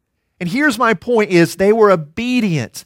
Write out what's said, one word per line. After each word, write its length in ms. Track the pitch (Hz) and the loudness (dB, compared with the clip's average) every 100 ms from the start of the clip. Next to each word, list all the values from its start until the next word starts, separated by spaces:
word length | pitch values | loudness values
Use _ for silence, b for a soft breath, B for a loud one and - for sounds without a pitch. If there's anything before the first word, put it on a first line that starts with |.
| _ _ _ _ | _ _ _ _
And 80 | 180 | -6
here's 280 | 214 302 214 | -2 -2 0
my 160 | 240 | 0
point 380 | 202 - 240 208 | -2 -2 -2 2
is 240 | 180 165 - | 2 0 0
they 160 | 196 | 0
were 180 | 220 208 | 4 2
obedient. 920 | 185 147 - 240 254 214 160 113 - | 2 -2 -8 -4 -2 -2 -4 -6 -12